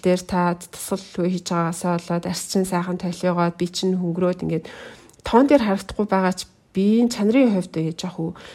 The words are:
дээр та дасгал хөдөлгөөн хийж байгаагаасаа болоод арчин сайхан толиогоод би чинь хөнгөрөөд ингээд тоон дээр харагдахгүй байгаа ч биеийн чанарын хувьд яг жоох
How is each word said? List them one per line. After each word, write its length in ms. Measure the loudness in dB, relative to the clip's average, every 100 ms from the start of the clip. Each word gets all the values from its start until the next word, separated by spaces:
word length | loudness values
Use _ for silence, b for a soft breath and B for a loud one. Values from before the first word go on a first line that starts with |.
| 0
дээр 160 | 0
та 320 | 0 0 0 -2
дасгал 400 | -6 -12 -6 -6
хөдөлгөөн 320 | -6 -4 -2
хийж 120 | -2 -2
байгаагаасаа 480 | -2 -2 -2 -2 -2
болоод 280 | -2 -4 -4
арчин 360 | -6 -4 -2 0
сайхан 320 | -2 -2 -4
толиогоод 560 | -6 -2 0 2 0 0
би 80 | -4
чинь 320 | -2 -2 0
хөнгөрөөд 480 | -2 0 -2 -2 -2
ингээд 200 | -4 -6 B B B B B 2
тоон 240 | 4 6
дээр 160 | 6 4
харагдахгүй 400 | -2 -4 -4 0
байгаа 320 | 2 2 0
ч 80 | -8 _ _
биеийн 380 | 0 2 4 4
чанарын 400 | 2 2 4 4
хувьд 240 | 2 -2 -2
яг 160 | -4 -4
жоох 400 | -8 -6 -8 -8 B